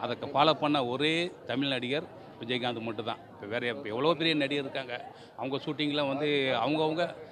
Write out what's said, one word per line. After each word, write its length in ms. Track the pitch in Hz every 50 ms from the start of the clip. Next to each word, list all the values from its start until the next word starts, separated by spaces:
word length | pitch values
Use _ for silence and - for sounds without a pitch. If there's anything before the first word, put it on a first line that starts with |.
அதை 160 | 113 117 120 113
ஃபாலோ 320 | 117 139 143 135 147 156
பண்ண 320 | 151 - 151 147 147 143 127
ஒரே 460 | 120 120 131 147 156 160 170 175 175 - - -
தமிழ் 220 | - 117 131 143 139
நடிகர் 360 | 135 123 135 123 135 156 175 - - - - - - -
விஜயகாந்த் 400 | 117 117 123 123 123 123 120 117
மட்டும்தான். 360 | 113 117 107 113 107 113 107 - - -
இப்ப 160 | - - 107
வேற 260 | 101 110 120 123 120
எப்-, 140 | 113 101 92
எவ்வளோ 260 | 104 107 120 139 160
பெரிய 220 | 170 147 165 165 156
நடிகர் 300 | 147 143 135 143 143 135
இருக்காங்க. 480 | 131 - 143 131 120 120 120 - - - - - - -
அவங்க 200 | - 117 135 135
ஷூட்டிங்கில் 520 | 135 - 151 147 131 151 147 143 147 143 135
வந்து 480 | 135 139 151 147 147 143 135 131 127
அவங்கவங்க, 580 | 120 113 135 151 156 156 156 156 170 175 170 - - - -